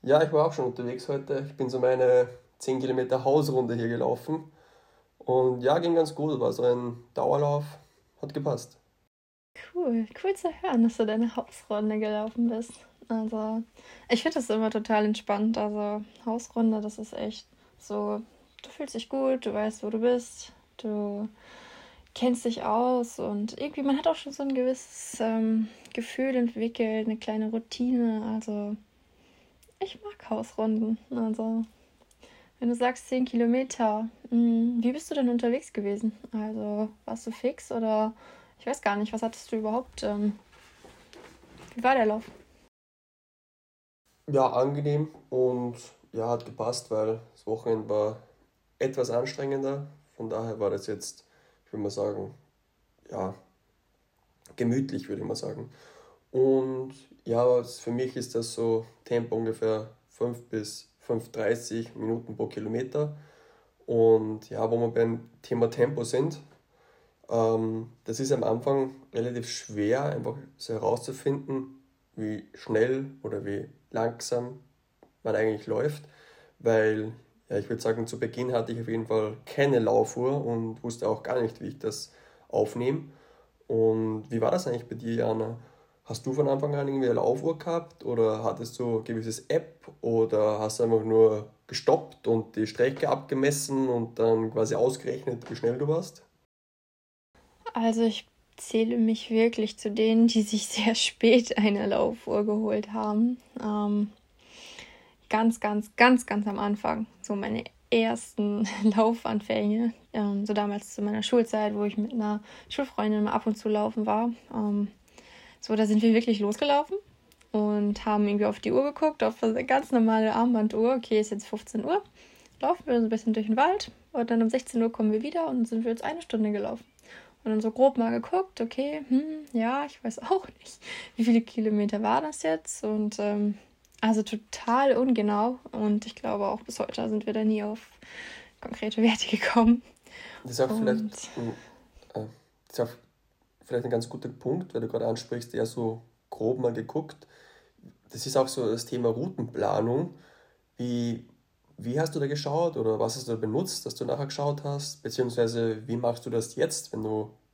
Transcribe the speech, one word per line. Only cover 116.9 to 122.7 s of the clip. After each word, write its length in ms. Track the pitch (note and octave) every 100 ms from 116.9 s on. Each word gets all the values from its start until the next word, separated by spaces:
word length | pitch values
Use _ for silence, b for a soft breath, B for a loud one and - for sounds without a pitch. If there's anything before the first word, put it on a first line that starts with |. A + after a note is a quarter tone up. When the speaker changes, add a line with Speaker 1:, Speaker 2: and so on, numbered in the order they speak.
| G4 - _ _ _ _
Speaker 2:
und 520 | G#3+ G#3 G#3 G#3 G#3
haben 240 | - G#3 G#3
irgendwie 160 | G3+ G#3
auf 140 | G#3
die 120 | A3
Uhr 120 | B3+
geguckt, 380 | C#4+ C#4+ D#4 D4+
auf 200 | A3 A3+
eine 220 | A3+ A3+
ganz 280 | C4 C4+ -
normale 420 | B3 A3+ A3 A3
Armbanduhr. 600 | A3 A#3+ A#3 G#3+ A3 A#3 C4
Okay, 220 | A#3+ G#3+
ist 100 | G#3+
jetzt 160 | G#3 -
fünfzehn 380 | G#3+ - A3+
Uhr. 180 | C4 F#4 G4 b b b b -
Laufen 260 | C4+